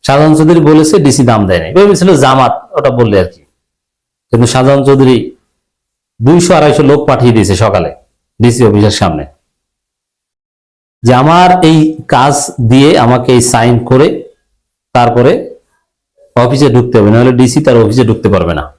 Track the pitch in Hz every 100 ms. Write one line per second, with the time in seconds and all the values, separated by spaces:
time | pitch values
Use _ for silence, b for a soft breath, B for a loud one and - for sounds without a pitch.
0 | - 139 156 156 156 170 151 156 156 202
1 | 143 120 120 110 98 87 80 156 202 190
2 | 180 156 135 131 135 - - 160 135 123
3 | 117 101 90 - _ _ _ _ _ _
4 | _ _ _ 117 120 131 131 139 135 135
5 | 131 120 - - _ _ _ _ _ _
6 | _ _ 117 170 175 175 147 - 139 143
7 | 147 127 123 113 92 92 110 98 78 -
8 | _ _ _ _ 117 117 117 104 107 101
9 | 95 76 69 _ _ _ _ _ _ _
10 | _ _ _ _ _ _ _ _ _ _
11 | 113 123 143 170 180 180 165 160 156 156
12 | - 131 135 139 - - 117 131 143 -
13 | 120 127 127 123 123 120 117 120 - 131
14 | 160 - - _ _ _ _ _ _ 127
15 | 120 120 127 254 - - _ _ _ _
16 | _ _ _ - 123 135 143 120 123 117
17 | 101 113 127 123 127 139 151 123 107 117
18 | 113 - - 98 85 78 64